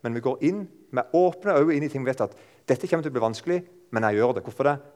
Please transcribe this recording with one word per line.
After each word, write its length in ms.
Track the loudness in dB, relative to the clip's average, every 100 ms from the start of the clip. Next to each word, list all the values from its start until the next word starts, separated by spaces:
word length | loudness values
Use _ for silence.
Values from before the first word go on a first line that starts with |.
| -8
Men 80 |
vi 80 | -4
går 240 | -2 0 0
inn 200 | -2 -6 -14 _
med 220 | -6 0 2
åpne 420 | 2 2 2 4
øyne 220 | 4 2
inn 80 | -2
i 20 |
ting 140 | -4
vi 80 | -4
vet 100 | -2
at 140 | -4 -6 -20 _ -2
dette 200 | -2 0
kommer 160 | -2 -2
til 60 | -2
å 20 |
bli 60 |
vanskelig, 400 | -2 -2 -4 -4 -4 -16 _ -2
men 100 | 0
jeg 140 | 2
gjør 180 | 2 0
det. 80 | -6
Hvorfor 240 | -2 0
det? 120 | 0 -6